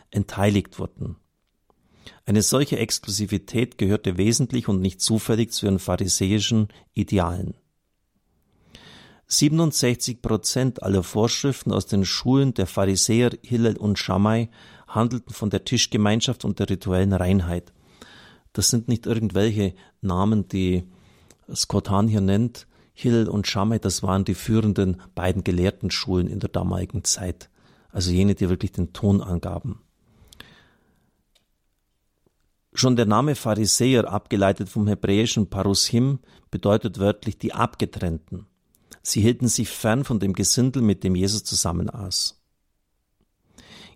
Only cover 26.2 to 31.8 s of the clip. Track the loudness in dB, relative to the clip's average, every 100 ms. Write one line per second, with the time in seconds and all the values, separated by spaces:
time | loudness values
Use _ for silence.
26.2 | 0 -4 -6 -4 -2 -4 -4 -6 -4 -4
27.2 | -6 -10 -14 _ _ _ _ -4 0 2
28.2 | 2 2 0 0 -4 -4 -6 -2 2 2
29.2 | 2 -4 -4 -8 -8 -12 _ _ _ _
30.2 | -20 -20 -20 -20 _ _ _ _ _ _
31.2 | _ _ _ _ _ _